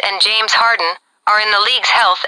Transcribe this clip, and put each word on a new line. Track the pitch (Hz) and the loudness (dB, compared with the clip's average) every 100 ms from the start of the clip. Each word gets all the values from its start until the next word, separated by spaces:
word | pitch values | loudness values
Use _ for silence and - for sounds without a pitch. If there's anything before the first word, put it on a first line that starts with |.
and | 202 190 | -4 -2
James | 208 220 220 | 0 0 0
Harden, | - 233 226 170 - _ _ 214 | 0 2 0 -2 -6 _ _ -2
are | 214 | 0
in | 214 | 0
the | 202 | 0
league's | 220 254 - | 0 -2 0
health | - 185 185 | 2 2 0